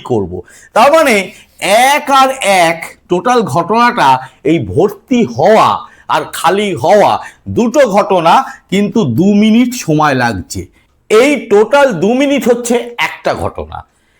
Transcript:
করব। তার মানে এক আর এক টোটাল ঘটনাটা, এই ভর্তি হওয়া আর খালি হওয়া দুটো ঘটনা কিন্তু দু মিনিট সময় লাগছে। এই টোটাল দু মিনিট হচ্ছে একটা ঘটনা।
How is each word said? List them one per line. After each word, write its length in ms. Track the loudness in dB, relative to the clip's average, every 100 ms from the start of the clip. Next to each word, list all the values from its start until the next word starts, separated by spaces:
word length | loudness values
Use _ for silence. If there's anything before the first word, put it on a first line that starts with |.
| -2
করব। 200 | -4 -4 -10 -16 -20 -4 2
তার 140 | 4 4
মানে 200 | 2 0 -4 -12 _ -10 -2 2 2
এক 140 | 0 0 2
আর 80 | 2 0 0 2 0
এক 120 | -2 -10 -18 -6
টোটাল 280 | -4 0 0 0
ঘটনাটা, 560 | -2 -2 0 0 2 2 0 -2 _ -2
এই 80 | -2 -2
ভর্তি 460 | -2 -2 -4 -4 -2 0 0
হওয়া 300 | 2 4 2 0 -6 -16 -6 -4
আর 60 | -6 -4
খালি 300 | -2 -2 -2 -2
হওয়া 280 | 2 4 4 0 -6 -16 -8 -2
দুটো 240 | 0 2 2 2
ঘটনা 380 | 0 0 2 2 0 -8 _
কিন্তু 280 | -2 0 0 -2 0
দু 100 | 2 2
মিনিট 280 | 4 2 0 -2 -2
সময় 300 | 0 0 0
লাগছে। 380 | -2 -4 -10 -12 -14 _ _ _ 0
এই 220 | 2 2 0 0
টোটাল 340 | 0 2 2 2 0
দু 60 | -2 0
মিনিট 240 | 0 0 0
হচ্ছে 260 | -2 -2 -4 -4 -6 -8
একটা 260 | -6 -6 -6
ঘটনা। 340 | -6 -10 -12 -14 -18 _ _